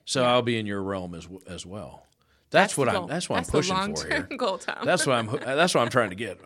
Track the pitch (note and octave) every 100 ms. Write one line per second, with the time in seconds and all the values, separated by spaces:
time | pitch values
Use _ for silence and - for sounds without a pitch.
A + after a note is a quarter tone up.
0 | - C#3 B2 B2 A#2+ A2+ G#2 G2+ G2 F#2+
1 | F2+ E2+ E2+ F#2+ F#2 E2+ F2 G2+ C2 -
2 | _ _ _ _ _ D#3+ G3+ - A#2+ F#2+
3 | E2+ E3+ - - - D3+ F#3 F#3 G3+ G#3+
4 | - D4+ - C#4+ - - - - D3 F3+
5 | C#3+ A#2+ A2 C#3 B2 C#3+ F3+ D3 A#2 B2+
6 | G#2 F#2+ A2 E2+